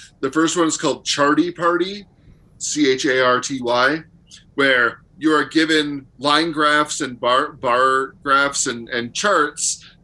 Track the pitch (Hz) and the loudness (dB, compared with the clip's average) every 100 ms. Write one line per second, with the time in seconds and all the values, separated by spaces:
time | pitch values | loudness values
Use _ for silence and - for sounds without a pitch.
0 | - _ 135 151 160 175 160 - 151 120 | -20 _ -4 0 0 0 0 0 -4 -4
1 | - - 143 151 175 170 170 175 185 202 | -4 0 2 2 0 0 -2 0 -2 -6
2 | 196 _ - - _ _ - 147 139 131 | -14 _ -20 -20 _ _ -8 0 2 2
3 | 151 127 127 123 - 135 120 123 131 156 | 0 2 2 2 -2 -6 -2 0 0 0
4 | - - _ - - - 139 127 117 - | -8 -20 _ -20 -10 0 2 4 2 -2
5 | - - 151 151 139 156 160 156 147 139 | -16 -4 0 2 2 0 2 0 0 -6
6 | 131 - 143 151 170 151 151 151 147 - | -12 -6 0 0 0 0 2 2 0 -4
7 | 147 117 123 131 151 156 127 123 131 131 | -8 -4 0 0 0 -6 0 2 4 2
8 | 135 - 143 139 139 - 135 120 117 123 | -2 -8 0 2 2 -2 -4 -6 -8 -8
9 | 120 - 208 180 147 - - - - - | -6 -4 0 0 0 -4 -6 -6 -12 -20